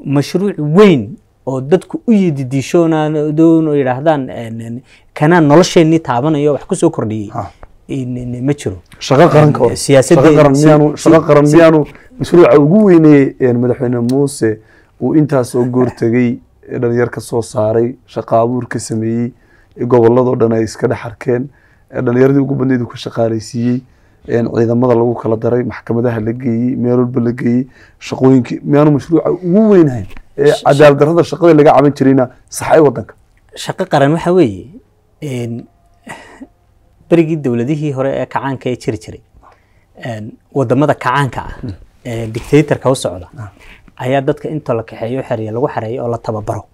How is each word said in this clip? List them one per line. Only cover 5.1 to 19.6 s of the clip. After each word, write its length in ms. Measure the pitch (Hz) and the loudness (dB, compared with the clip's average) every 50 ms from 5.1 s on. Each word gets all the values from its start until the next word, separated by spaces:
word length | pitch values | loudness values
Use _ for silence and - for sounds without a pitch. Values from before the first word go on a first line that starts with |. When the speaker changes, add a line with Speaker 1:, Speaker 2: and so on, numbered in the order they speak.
| _ | _
Speaker 1:
kanaa 260 | - 151 151 180 175 | -2 2 2 4 4
nolosheennii 580 | 156 139 143 165 180 - - 185 165 160 165 160 | 4 6 4 4 4 4 4 2 4 4 2 0
taabanayo 540 | 160 - 123 123 135 156 156 143 147 151 139 | -2 -2 -4 -2 -2 -2 -2 0 0 -2 -2
wax 120 | - - | -4 -4
ku 100 | - 190 | -8 -4
soo 140 | - 175 160 | -2 -2 -2
kordhiyey. 400 | - - - 110 107 110 101 101 | -2 -2 -6 -6 -6 -8 -8 -10
Speaker 2:
Ha. 200 | - 117 104 - - _ - _ _ _ _ - | -10 -12 -12 -12 -16 _ -20 _ _ _ _ -10
Speaker 1:
In, 300 | 156 135 127 123 127 123 | -10 -8 -8 -8 -8 -10
in, 260 | 123 123 120 123 127 | -10 -10 -10 -6 -4
ma 80 | 143 147 | -4 -4
jiro. 240 | - - 110 95 87 - _ - - | -4 -4 -8 -8 -10 -16 _ -20 -16
Speaker 2:
Shaqo 300 | - - 139 135 175 156 | -4 0 4 4 4 6
qaran 220 | 147 151 151 147 139 | 6 4 4 4 2
ka 60 | 139 | 2
hor. 120 | 127 117 | 0 0
Speaker 1:
En, 60 | - - | 0 -2
siyaasadda 440 | - - 139 131 127 - 175 139 127 | -2 2 2 2 4 4 4 4 6
Speaker 2:
Shaqo 120 | 160 151 151 | 6 6 6
qaran 180 | 147 143 135 | 4 4 4
Speaker 1:
si-, 100 | 139 151 | 4 4
Speaker 2:
miyaanu, 220 | 151 151 147 147 151 147 - | 4 4 4 4 2 0 0
Speaker 1:
si-, 60 | - | 2
Speaker 2:
shaqo 180 | 160 160 165 156 147 | 4 4 4 4 4
qaran 180 | 147 147 147 147 | 2 4 4 6
Speaker 1:
si- 80 | 151 | 6
Speaker 2:
miyaanu 240 | 165 165 160 160 156 143 - - - - - - - | 6 6 6 6 4 0 -2 -8 -18 -20 -20 -12 -10
mashruuca 400 | 143 - 175 175 170 123 123 147 | -4 2 4 6 6 6 6 4
ugu 200 | 143 147 180 220 214 | 4 4 4 4 4
weyneeyey, 500 | 196 175 165 156 151 147 139 135 - - - | 6 6 6 6 6 6 6 4 2 0 -2
en, 160 | 135 123 117 120 | 0 0 0 0
madaxweyne 380 | 123 123 117 - 139 120 123 120 120 120 | 0 -2 -2 -2 -2 -4 -2 -2 -2 -2
Muuse 380 | 131 139 143 135 139 - 117 110 107 107 _ _ _ _ _ _ _ _ | 0 0 -2 -2 -2 -2 -2 -2 -2 -4 _ _ _ _ _ _ _ _
uu 140 | - 131 147 | -4 0 2
intaas 400 | 156 151 127 143 135 120 - - | 2 2 2 0 -2 -2 -2 -2
oo 80 | 123 123 | -2 -2
goor 240 | 127 123 127 123 117 - | 0 0 0 -2 -2 -2
tegey, 440 | - 120 113 113 123 123 120 123 - - _ _ _ _ - | -4 -2 0 0 0 0 0 -2 -6 -12 _ _ _ _ -12
ee 100 | - 135 | -8 -6
dhalinyar 300 | 123 117 120 120 123 117 | -4 -2 0 0 -2 -2
ka 120 | - 117 | -4 -10
soo 200 | 107 - 135 117 | -12 -8 -6 -6
saaray, 540 | 113 - - 107 107 110 113 117 120 120 131 - _ _ | -6 -6 -6 -4 -2 0 0 0 -2 -2 -6 -10 _ _
shaqo 280 | - 123 - - - | -12 -12 -6 -2 0
abuur 320 | 113 113 120 127 123 120 - | 0 0 0 -2 -6 -8 -8
ka 120 | - 120 | -10 -10
sameeyey, 520 | - - 117 110 110 113 113 117 120 120 - _ _ _ _ _ | -8 -8 -6 -6 -4 -4 -4 -4 -6 -6 -8 _ _ _ _ _